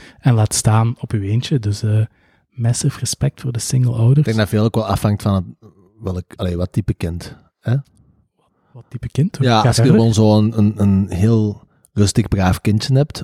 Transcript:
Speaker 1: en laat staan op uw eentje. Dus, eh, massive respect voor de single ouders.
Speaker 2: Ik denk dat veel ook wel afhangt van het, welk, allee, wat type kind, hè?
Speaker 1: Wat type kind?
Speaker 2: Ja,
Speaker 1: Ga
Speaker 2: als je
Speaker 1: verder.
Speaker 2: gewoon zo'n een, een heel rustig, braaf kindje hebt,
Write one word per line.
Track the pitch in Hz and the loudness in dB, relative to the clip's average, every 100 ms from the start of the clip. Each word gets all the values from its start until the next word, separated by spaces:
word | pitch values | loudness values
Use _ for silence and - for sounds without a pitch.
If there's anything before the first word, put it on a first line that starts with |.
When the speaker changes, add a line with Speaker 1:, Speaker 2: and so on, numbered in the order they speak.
| - - | -20 -4
Speaker 1:
en | 139 | 0
laat | 117 107 | 2 2
staan | - - 110 113 - | 0 0 2 0 -4
op | - | -6
uw | 107 | -6
eentje. | 98 113 - 143 | -2 -4 -2 -2
Dus, | 107 101 | -2 -4
eh, | 107 107 110 _ _ _ _ | -2 0 -2 _ _ _ _
massive | - 117 120 147 - | -4 -2 0 -2 -4
respect | 127 - 139 - | -8 -4 -4 -4
voor | 135 | -8
de | 117 | -8
single | - 131 123 | -4 0 0
ouders. | 117 117 139 | 2 2 4
Speaker 2:
Ik | 139 | 2
denk | 110 | 0
dat | 107 | 0
veel | 107 | 0
ook | 113 113 | 0 0
wel | 101 | -2
afhangt | 98 107 101 | -2 0 -2
van | 107 | 0
het, | 95 95 - 107 _ _ 110 | -2 -4 -12 -20 _ _ _
welk, | 107 90 - - | -8 -8 -10 -8
allee, | 90 87 | -6 -4
wat | 90 | -4
type | - - | -4 -4
kind, | - 85 85 - - _ _ | -4 -6 -8 -12 -18 _ _
hè? | - 135 - _ _ _ _ _ _ _ _ | -4 -4 -4 _ _ _ _ _ _ _ _
Speaker 1:
Wat | 123 - | -20 -18
type | 120 - | -14 -8
kind? | - 185 - | -2 -2 0
Speaker 2:
Ja, | 131 110 | 0 2
Speaker 1:
Ga | 120 | 2
Speaker 2:
als | 117 | 2
je | |
Speaker 1:
verder. | 123 147 | 4 4
Speaker 2:
gewoon | 113 | 4
zo'n | 107 107 107 107 113 | 4 4 4 2 2
een, | 104 107 | 0 2
een | 101 95 98 | 2 2 0
heel | 90 110 113 107 - _ _ _ | 0 2 2 0 -4 _ _ _
rustig, | - 101 - 104 | 0 0 0 -2
braaf | 98 92 90 | 0 0 0
kindje | - 107 - 131 | 0 -2 2 0
hebt, | 151 - | 0 -4